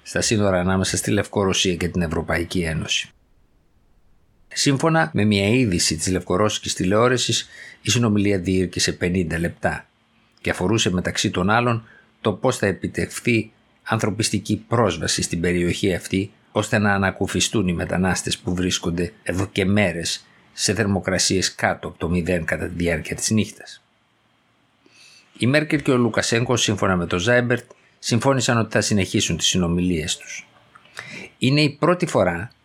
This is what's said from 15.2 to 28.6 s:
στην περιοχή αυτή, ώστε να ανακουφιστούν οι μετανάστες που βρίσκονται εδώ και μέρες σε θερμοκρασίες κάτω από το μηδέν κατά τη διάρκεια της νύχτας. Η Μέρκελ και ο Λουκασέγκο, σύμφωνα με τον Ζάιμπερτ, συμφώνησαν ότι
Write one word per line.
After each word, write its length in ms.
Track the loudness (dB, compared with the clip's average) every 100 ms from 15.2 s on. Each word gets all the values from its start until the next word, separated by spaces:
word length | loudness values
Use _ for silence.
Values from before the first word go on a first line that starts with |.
στην 180 | -2 -2
περιοχή 540 | 0 0 0 0 0
αυτή, 360 | -2 -2 -2 -2 -8 _
ώστε 260 | -4 0 2
να 160 | 2
ανακουφιστούν 760 | 2 2 0 -2 0 0 0 0
οι 40 |
μετανάστες 680 | -2 -2 0 0 0 -4 -6
που 160 | -4
βρίσκονται 580 | -2 0 -2 -2 -2 -4 -6
εδώ 240 | -6 -4 -2
και 180 | -2
μέρες 600 | 0 2 2 0 -6 -6 -10 _ _
σε 220 | -4 -2
θερμοκρασίες 800 | 0 0 0 0 0 2 0 0
κάτω 340 | -2 -2 -2 -6
από 100 | -6
το 100 | -2
μηδέν 360 | 0 0 -2
κατά 220 | -2 -4 -4
τη 80 |
διάρκεια 420 | -4 -2 -2 -4 -6
της 140 | 0
νύχτας. 520 | 0 0 -6 -20 -20 _ _ _ _ _ _ _ _ _ _ _ _ -20 -20 _ -2
Η 80 | 2
Μέρκελ 360 | 2 2 0
και 80 | 2
ο 60 | 2
Λουκασέγκο, 600 | 2 0 0 0 2 0
σύμφωνα 400 | 0 0 2 2
με 100 | 0
τον 120 | 0
Ζάιμπερτ, 520 | 2 2 2 -2 -4 -20 _ _
συμφώνησαν 600 | -2 0 2 2 2
ότι 140 | 2